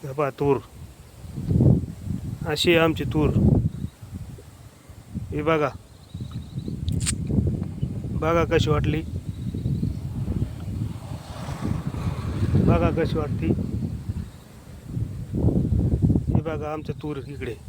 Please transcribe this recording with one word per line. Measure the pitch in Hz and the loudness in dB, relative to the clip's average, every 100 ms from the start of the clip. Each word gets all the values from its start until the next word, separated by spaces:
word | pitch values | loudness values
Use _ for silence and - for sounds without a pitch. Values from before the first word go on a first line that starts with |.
हे | 147 | -8
पहा | 135 143 127 | -2 -2 0
तूर, | 143 127 - - - - - - - - - - - - - - - - - - - | 2 2 0 -18 -18 -18 -20 -18 -14 -8 0 6 6 6 2 -10 -8 -6 -6 -8 -4
अशी | 151 185 | 0 4
आहे | 165 | 6
आमची | 165 156 147 | 6 2 0
तूर. | 156 147 - - - - - - - - - - - - - - - - - - - - | 2 4 4 6 4 2 -4 -10 -10 -16 -14 -14 -14 -18 -20 -20 -20 -20 -20 -12 -10 -6
हे | 147 | -2
बघा, | 151 160 143 - - - - - - - - - - - - - - - - - - - - - - - - - | 2 2 2 -2 -18 -20 -14 -12 -10 -10 -8 -8 -6 -4 -2 0 0 -2 0 2 2 -2 -4 -4 -4 -4 -4 -2
बघा | 156 170 165 | 2 4 4
कशी | 165 156 | 4 4
वाटली, | 147 147 151 - - - - - - - - - - - - - - - - - - - - - - - - - - - - - - - - - - - - 170 | 2 2 0 -4 -8 -8 -6 -6 -4 -2 0 -2 -4 -6 -6 -4 -2 -2 -4 -8 -6 -6 -8 -10 -12 -12 -12 -8 -6 -4 -2 -4 -4 -4 -4 -6 -2 2 4 6
बघा | 165 170 160 | 6 4 2
कशी | 156 156 | 0 0
वाटती. | 147 - 160 - - - - - - - - - - - - - - - - - - - - - - - - - - - - | 0 -2 0 0 0 -2 -4 -6 -6 -8 -8 -12 -20 -20 -18 -16 -8 -6 -4 -6 -6 2 2 2 2 2 4 8 8 8 4
हे | - | 2
बघा | 156 156 151 | 2 -4 -4
आमचं | 156 156 143 | -4 -6 -6
तूर | 151 143 | -4 -6
इकडे | 127 139 127 107 | -8 -8 -8 -8